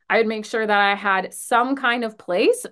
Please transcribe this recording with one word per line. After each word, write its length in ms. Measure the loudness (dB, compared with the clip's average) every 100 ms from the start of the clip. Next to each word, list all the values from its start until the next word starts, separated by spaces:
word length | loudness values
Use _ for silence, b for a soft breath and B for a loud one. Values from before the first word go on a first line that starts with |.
| b
I 100 | 0
would 100 | 0
make 180 | -4 -6
sure 200 | -4 0
that 140 | 2
I 140 | 2
had 400 | 0 0 -2 -2
some 420 | -8 0 2 2 0
kind 280 | -2 -2
of 140 | -4 -8
place 480 | -4 0 2 2 -4